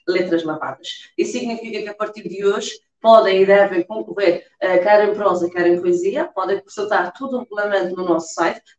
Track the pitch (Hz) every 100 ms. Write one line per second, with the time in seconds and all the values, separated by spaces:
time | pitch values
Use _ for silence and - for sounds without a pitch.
0 | - 185 175 165 160 156 170 - - -
1 | - - - 247 240 226 220 214 202 202
2 | 214 214 175 190 196 214 - - _ _
3 | 226 170 185 190 190 202 196 180 170 220
4 | 220 185 185 - - - 190 175 202 208
5 | 208 214 202 175 170 180 175 175 180 175
6 | 190 294 339 - 185 196 - - 196 185
7 | 180 - 269 240 - 208 208 196 180 180
8 | 180 165 - - 170 - _